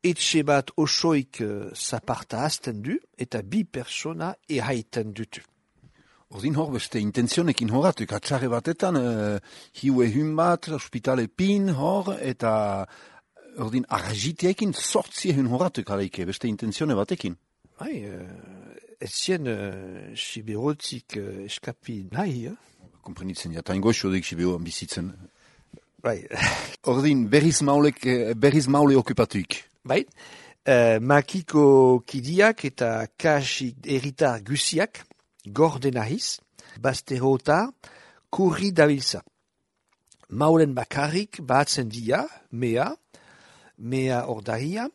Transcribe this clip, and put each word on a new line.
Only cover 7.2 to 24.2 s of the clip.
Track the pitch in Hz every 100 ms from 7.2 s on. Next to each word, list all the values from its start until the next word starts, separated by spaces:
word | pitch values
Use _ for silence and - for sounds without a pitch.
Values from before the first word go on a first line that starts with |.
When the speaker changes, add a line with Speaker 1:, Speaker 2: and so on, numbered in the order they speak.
| 120 - 170 - 113 123
Speaker 2:
horatuk, | 175 - 110 104
atxarre | - 139 127
batetan, | 117 160 165 185 156
eh, | 123 110 104 101 - - - -
hiu | 139 127
ehun | 117 120 151 156
bat, | 175 170 -
ospitale | 147 - 123 131 127 113
pin | - 190 202 196 135
hor, | 156 196 190 -
eta | 135 120 117 110 104 98 95 - - - _ _ - -
ordin | 110 127 120
argiteekin | 110 98 107 123 160 180 196 208
zortzi | - - 202 - - 190
ehun | 139 127
horatuk | 127 180 - 101
aleike, | 101 98 -
beste | 90 98 120
intentzione | 104 113 - 151 107
batekin. | 104 180 - 85 _ _ _ _
Speaker 1:
Bai, | 277 247
eh, | 104 95 92 - - - - - - -
ez | -
zien, | - - 180 135
eh, | 107 101 95 92 92 98 -
Sibirotik, | - - 110 107 139 151 - 123 - 107
eh, | 101 98
eskapi | 101 - - 120 - 110 92
nahi, | 113 185 123 117
eh? | 226 _ _ - _
Speaker 2:
Konprenitzen | - - 92 92 87
ja, | 82
ta | -
ingo | 95 104
xodik | 113 98 95